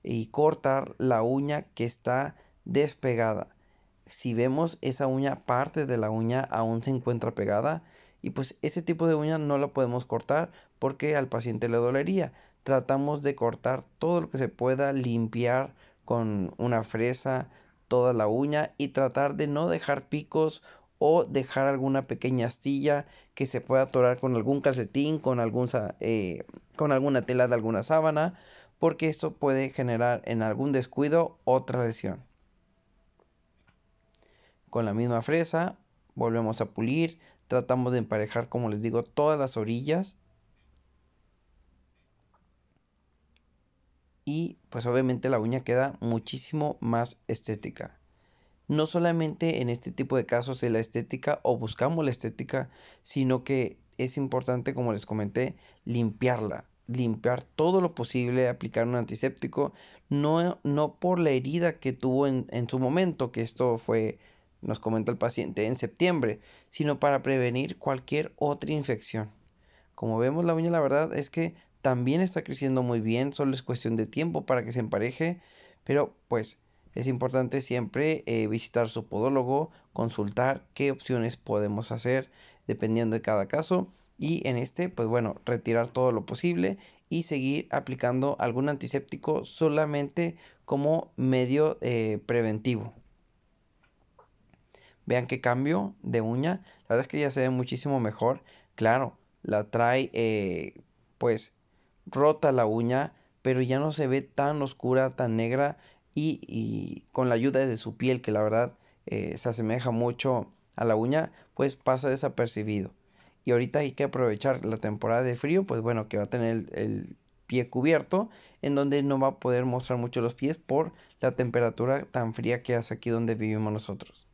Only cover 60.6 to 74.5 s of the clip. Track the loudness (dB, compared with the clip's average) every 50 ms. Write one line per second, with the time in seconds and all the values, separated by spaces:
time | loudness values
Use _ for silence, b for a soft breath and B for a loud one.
60.6 | _ 0 2 2 0 0 -2 _ 0 0 2 4 4 4 2 2 0 0 -2 0
61.6 | 0 0 -2 0 -4 -4 -4 0 -2 0 2 2 2 2 2 0 -2 -4 -4 -4
62.6 | -4 -2 -2 0 0 2 2 2 0 0 0 -2 -6 -4 -2 -6 -6 -6 -2 0
63.6 | 2 2 2 0 0 0 0 2 2 0 -4 b b b b b b b _ _
64.6 | -6 -4 -4 -2 -2 0 0 0 0 0 -2 0 -2 -2 0 -2 -6 -4 -2 -2
65.6 | 0 0 0 -4 -4 -8 -2 _ 2 2 2 2 0 -2 -2 B B B B B
66.6 | B B -6 -2 0 0 0 2 2 2 2 2 0 0 2 2 2 2 0 -2
67.6 | -4 -4 -8 -6 -4 -4 -4 -4 -4 -2 -2 -2 -2 -4 _ -2 -2 -2 -2 -4
68.6 | -4 -4 -4 -4 -2 -2 -4 -4 -4 -6 -6 -6 -6 -6 _ _ _ _ b b
69.6 | b b b b b b b -6 -4 -2 0 2 0 0 0 0 0 0 0 0
70.6 | 0 0 2 2 2 2 2 2 0 0 -2 -6 -6 -4 -4 -4 -4 -4 b b
71.6 | b b b _ 0 0 0 2 0 0 2 2 0 0 -2 -6 -6 -6 -6 -4
72.6 | -2 0 0 2 0 0 0 0 0 0 0 0 0 -2 -2 -2 -2 -2 -2 -4
73.6 | -4 -6 -6 -4 -2 -2 0 0 -2 -2 -2 -4 -2 -2 -2 -4 0 0